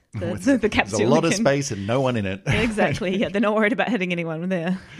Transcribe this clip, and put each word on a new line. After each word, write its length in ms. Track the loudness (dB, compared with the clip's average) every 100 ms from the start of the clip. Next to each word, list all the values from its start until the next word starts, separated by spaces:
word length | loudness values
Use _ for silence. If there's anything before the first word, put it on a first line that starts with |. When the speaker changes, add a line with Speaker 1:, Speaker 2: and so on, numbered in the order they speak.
Speaker 1:
<laughs> 100 | _
Speaker 2:
the, 60 | -8
Speaker 1:
There's 240 | -6 0 2
Speaker 2:
the, 100 | 4
the 100 | 2
Speaker 1:
a 20 |
Speaker 2:
capsule 360 | 0 0 2 4
Speaker 1:
lot 160 | 4
of 80 | 2
Speaker 2:
again. 120 | 2
Speaker 1:
space 260 | 2 2 -2
and 140 | -4 -2
no 140 | 0
one 160 | 0 0
in 80 |
it. 160 | -2 -4
<laughs> 20 | -2
Speaker 2:
Exactly. 680 | 0 0 0 0 0 -2 -2
Yeah, 120 | -2
they're 120 | 0
not 120 | 0
worried 180 | 2 2
about 140 | 2 0
hitting 220 | 0 -2
anyone 360 | -2 -4 -4 -4
there. 300 | -2 -2 -4 -8